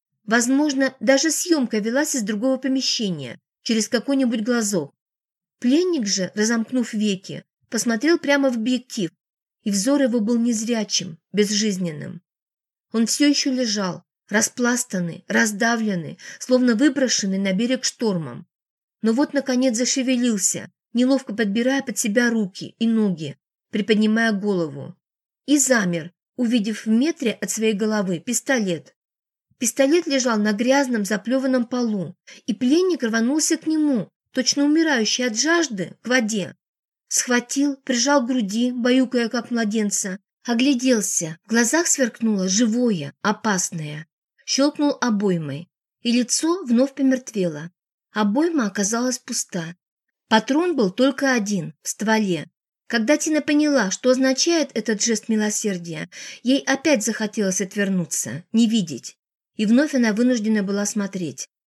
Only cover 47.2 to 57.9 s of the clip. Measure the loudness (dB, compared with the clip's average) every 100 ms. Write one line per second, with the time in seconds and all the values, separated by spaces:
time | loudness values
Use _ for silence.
47.2 | -2 -4 -4 -4 -10 -16 _ _ _ -2
48.2 | 0 2 2 0 -2 -2 -2 0 -2 -4
49.2 | -6 -8 -6 -8 -8 -12 _ _ _ _
50.2 | _ 2 2 0 0 0 0 2 2 2
51.2 | 0 0 0 -4 -4 -10 -12 -6 0 2
52.2 | 2 -2 -6 _ _ _ _ -2 2 2
53.2 | 2 0 2 2 4 2 0 0 2 4
54.2 | 2 2 2 2 0 -4 -4 -2 0 -2
55.2 | 0 -2 0 -2 -4 -6 -8 -12 -12 -14
56.2 | -18 -6 0 0 0 -2 2 2 0 -4
57.2 | -4 -2 -2 -2 -4 -2 0